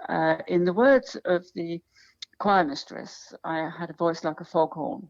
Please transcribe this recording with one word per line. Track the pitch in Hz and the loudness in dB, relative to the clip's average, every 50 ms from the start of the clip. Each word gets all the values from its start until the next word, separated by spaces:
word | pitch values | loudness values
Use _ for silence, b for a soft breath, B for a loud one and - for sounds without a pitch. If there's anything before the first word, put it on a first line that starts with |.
| - - | -8 -4
uh, | 170 165 160 160 160 160 - | -2 0 2 2 2 0 -2
in | - 185 175 175 | 0 0 2 2
the | 180 175 | 2 2
words | 202 240 269 277 254 254 - - - _ | 4 6 6 6 6 4 -2 -14 -8 _
of | - 180 175 180 - _ | 0 0 0 0 -6 _
the | 180 170 170 170 170 _ b b b b b b b b _ _ _ | -8 -6 -6 -6 -8 _ b b b b b b b b _ _ _
choir | - 208 202 190 175 | 2 4 4 4 4
mistress, | 143 139 - - - - - - - - - - - - - - | 2 -2 -8 -10 -12 -12 -12 -12 -14 -16 -20 -20 -20 -20 -14 -8
I | 170 160 160 160 156 | -6 -4 -4 -4 -6
had | 165 165 175 165 | -6 -8 -10 -10
a | 160 | -6
voice | _ 175 170 165 165 - | _ 0 0 0 -2 -4
like | 160 156 - | -6 -6 -6
a | 170 | -12
foghorn. | - - 170 160 156 - 165 147 - - - 196 | -2 2 2 2 2 0 -6 -6 -6 -6 -10 -12